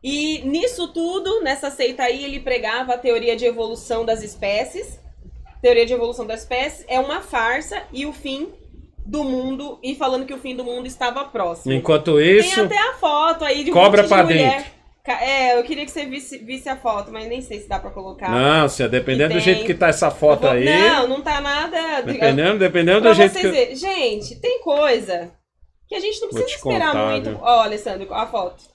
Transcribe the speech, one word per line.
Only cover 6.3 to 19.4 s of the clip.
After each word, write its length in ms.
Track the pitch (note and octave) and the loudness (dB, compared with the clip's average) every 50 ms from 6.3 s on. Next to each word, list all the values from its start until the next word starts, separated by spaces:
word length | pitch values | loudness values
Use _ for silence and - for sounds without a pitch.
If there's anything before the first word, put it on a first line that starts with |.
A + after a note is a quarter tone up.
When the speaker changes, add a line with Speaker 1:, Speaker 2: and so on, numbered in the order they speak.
| A3 A3+ - | -8 -10 -8
Speaker 1:
espécies 420 | - B3+ B3 C4 D4+ - - - | -6 -4 -4 -4 -4 -6 -12 -10
é 140 | - B3+ B3+ | -4 -2 -2
uma 220 | C4 C#4 D4+ F4+ G4 | -2 -2 -4 -8 -8
farsa 600 | - - B3 A3+ A3+ B3 C#4+ D#4 - G4+ G4+ - - | -6 -4 -2 0 0 -2 -2 -6 -8 -10 -12 -12 -12
e 140 | - C4 C#4 | -10 -10 -10
o 80 | D4 C#4+ | -10 -10
fim 400 | - - C#4+ C4+ C4+ D4+ G4 - - - - - - - - _ - - | -10 -10 -10 -8 -8 -8 -10 -12 -18 -20 -20 -20 -20 -20 -20 _ -16 -12
do 160 | G#3 G#3 D4+ D4 | -8 -6 -4 -4
mundo 540 | C4+ B3+ B3+ B3+ C4 C4+ C4 C#4+ D4 - - - | -2 -4 -4 -4 -6 -6 -8 -10 -12 -14 -12 -10
e 120 | B3+ C4+ | -10 -6
falando 300 | - D4+ C4 C4 B3+ C4+ | -4 -2 -2 -2 -2 -4
que 60 | C4 C#4 | -6 -12
o 60 | B3+ | -12
fim 180 | B3+ C4+ B3+ | -12 -12 -10
do 80 | B3 B3+ | -10 -8
mundo 220 | A#3+ A#3+ B3 B3+ | -8 -8 -10 -10
estava 380 | B3+ B3+ - B3+ A#3+ A#3+ C4+ C#4 | -12 -10 -4 -4 -4 -4 -4 -8
próximo. 460 | C#4 - A3+ F#3+ F3 E3+ E3 - C3 C3+ | -8 -4 -4 -4 -4 -4 -6 -4 -2 -2
Speaker 2:
Enquanto 440 | C3 B2+ - D#3 D3+ D3 E3+ D#3+ | -2 2 2 2 2 4 4 4
Speaker 1:
Tem 220 | D3 D3+ E3 F#3+ G#3 | 4 6 8 6 6
Speaker 2:
isso, 220 | A3 - - - G#4+ | 6 4 2 2 2
Speaker 1:
até 160 | F#4+ - G#4 | 2 2 0
a 160 | G#4+ B4 B4+ | 0 0 -2
foto 500 | - - D#4+ D4 D4 D#4 E4 E4 E4 D#4+ | 0 0 0 2 2 2 2 0 0 0
aí 180 | D4 C4+ C#4+ D4 | -2 -2 -2 -2
de 60 | C#4+ | 2
um 40 | F4 | 6
Speaker 2:
cobra 280 | - F3 G3+ G3+ G#3 G3+ | 8 8 8 8 6 6
Speaker 1:
monte 80 | G3+ | 6
de 40 | - | 6
Speaker 2:
pra 100 | F#3+ F3 | 6 6
Speaker 1:
mulher. 320 | D#3+ E3 D#3+ - C4 C4+ C#4 | 6 4 4 4 4 2 0
Speaker 2:
dentro. 140 | C#4+ - - _ _ - _ _ _ | -4 -10 -16 _ _ -20 _ _ _
Speaker 1:
Ca-, 180 | - B3 - A#3 | -6 -4 -2 0
é, 360 | C4 C4+ C4+ C4 B3 B3 A#3+ | 0 0 2 2 4 4 2
eu 40 | A#3+ | 2
queria 200 | - D#4 C#4 D4 | 0 -4 -8 -8
que 60 | D4 | -8
você 160 | - E4 C#4+ | -8 -8 -8
visse, 320 | C4+ B3+ C#4+ C#4 - - G#3 | -8 -8 -12 -12 -12 -16 -16
visse 280 | A3 A3 C4 C4 - C#4+ | -12 -12 -12 -10 -8 -8
a 80 | C4+ | -10
foto, 360 | C4 - A#3+ A3 G3+ G3+ G#3 A3 | -6 -2 -4 -2 -2 -4 -10 -12
mas 160 | A3 A3 A3+ | -14 -10 -8
nem 140 | A#3 C4 B3+ | -8 -8 -8
sei 180 | - A3 G#3 | -10 -12 -14
se 80 | G#3 - | -10 -8
dá 100 | G3+ F#3+ | -8 -8
pra 120 | G3 G3 | -8 -10
colocar. 400 | - G3+ F#3 F#3+ F#3 - G#2+ F#3 | -14 -14 -14 -14 -14 -8 -6 -2
Speaker 2:
Não, 360 | F#3 B2 C3 C#3+ D3+ D#3+ D3+ C#3 | 0 2 4 4 4 4 2 2
se 120 | - - C3+ | 0 -2 -2
é 60 | A2+ | 0
dependendo 460 | A#2+ B2+ B2+ - C3 B2+ D3 D#3 D#3+ | 0 0 0 0 0 2 2 2 2
Speaker 1:
Que 60 | F3 | 2